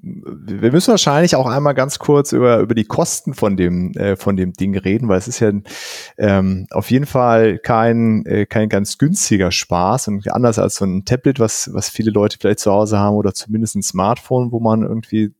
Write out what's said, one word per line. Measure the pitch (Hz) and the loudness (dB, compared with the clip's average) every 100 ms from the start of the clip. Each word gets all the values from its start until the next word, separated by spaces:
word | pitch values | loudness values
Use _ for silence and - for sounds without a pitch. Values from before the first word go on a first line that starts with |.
wir | - - - 73 92 98 113 | -18 -16 -16 -14 -10 -2 2
müssen | 156 247 | 2 4
wahrscheinlich | 208 151 143 175 139 | 2 2 2 2 2
auch | 131 | 0
einmal | 135 147 | 0 0
ganz | 131 135 - | 0 -2 -2
kurz | - 143 139 | 2 2 2
über, | 127 123 113 | 2 4 4
über | 104 | 2
die | 113 104 | 0 0
Kosten | - 165 - - | -2 -2 -4 -8
von | 131 104 92 | -2 -2 2
dem, | 87 90 90 | 0 0 -4
äh, | - 98 98 | -2 -2 -2
von | 104 95 | -2 -2
dem | 92 | -2
Ding | - 95 | -2 -2
reden, | 95 95 107 117 | -2 -2 -2 0
weil | 92 | 0
es | 120 | -2
ist | - | -2
ja, | 110 101 - - - - - - | 0 0 -8 -14 -14 -16 -16 -2
ähm, | 104 98 95 92 95 | 2 2 2 -2 -4
auf | - - | -6 0
jeden | 131 | 0
Fall | 143 131 123 113 113 87 | 0 0 2 4 4 2
kein, | - 113 117 117 113 110 | 0 2 2 2 2 0
äh, | - 101 101 | 0 -2 0
kein | 113 107 | -2 0
ganz | 101 101 - | 0 -2 -2
günstiger | 165 202 - 104 90 | 0 0 0 2 2
Spaß | - - 87 92 127 107 | -2 -2 0 0 0 -4
und | 101 95 | -6 -4
anders | 120 120 107 | 0 0 2
als | 95 - | -2 -2
so | 98 | -2
ein | 95 | -2
Tablet, | - 127 139 131 | -2 0 0 0
was, | 110 - - | -2 -2 -6
was | - - | -6 -6
viele | - 110 | -4 0
Leute | 104 104 - | 2 0 0
vielleicht | 101 104 | -2 0
zu | 104 | 2
Hause | 98 107 104 | 2 2 2
haben | 104 104 | 2 2
oder | 101 | 0
zumindest | - 104 110 110 101 | -4 -6 -4 -4 -4
ein | |
Smartphone, | - 92 98 120 - 127 120 | -4 -2 0 -2 -2 -2 -2
wo | 117 | -2
man | 113 110 | 0 0
irgendwie | 110 113 - 110 107 | 0 -6 -4 -2 -2